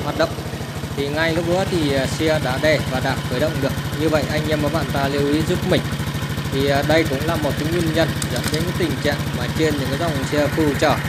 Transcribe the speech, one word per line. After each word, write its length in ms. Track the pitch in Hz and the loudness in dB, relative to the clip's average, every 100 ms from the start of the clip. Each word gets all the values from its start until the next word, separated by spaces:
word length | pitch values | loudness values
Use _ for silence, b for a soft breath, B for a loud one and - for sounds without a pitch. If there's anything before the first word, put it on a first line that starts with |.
hoạt 140 | 143 147 | -4 0
động 120 | 165 - - - - - - - | 0 0 -8 -6 -8 -8 -6 -4
thì 100 | 143 | -2
ngay 280 | 151 165 160 | 0 0 2
lúc 100 | 170 | 2
đó 140 | 175 196 | 2 2
thì, 220 | 175 151 | 0 2
à, 120 | 135 131 | 2 0
xe 340 | 151 160 156 | 0 2 2
đã 160 | 131 127 | 0 0
đè 180 | 151 147 - | 2 2 0
và 100 | 127 | -2
đạp 120 | 135 123 - | -2 -2 -2
khởi 100 | 127 | 0
động 120 | 151 147 | 0 0
được. 100 | 139 - - 143 | -2 -2 -4 0
Như 80 | 156 | 2
vậy 140 | 151 - | 2 2
anh 100 | 156 151 | 0 0
em 100 | 151 | 0
và 80 | 147 | 0
bạn 160 | 160 156 | 0 0
ta 140 | 147 139 | 0 0
lưu 260 | 143 143 | 2 2
ý 80 | 151 156 | 2 2
giúp 100 | 175 185 | 0 2
mình. 120 | 170 - - - - - - - | 0 0 -4 -4 -4 -4 -4 -4
Thì, 160 | 135 139 | 0 2
à, 160 | 139 147 | 2 4
đây 160 | 160 160 | 2 2
cũng 100 | 135 147 | 0 0
là 80 | 165 | 0
một 160 | 151 - | 0 0
cái 100 | 151 | 0
nguyên 220 | 175 165 156 | 0 0 2
nhân 120 | 156 - - | 0 0 -2
dẫn 80 | 123 - | -2 -2
đến 100 | 156 170 | -2 -2
cái 80 | - | 0
tình 120 | 165 135 | 0 0
trạng 140 | 143 143 - - | -2 -2 -2 -2
mà 100 | 123 - | -4 0
trên 140 | 156 143 | 2 2
những 100 | 127 | -2
cái 100 | 139 | 0
dòng 120 | 170 143 131 | 0 0 0
xe 160 | 147 143 160 | 2 2 2
Future 420 | 156 139 156 120 | 2 4 2 2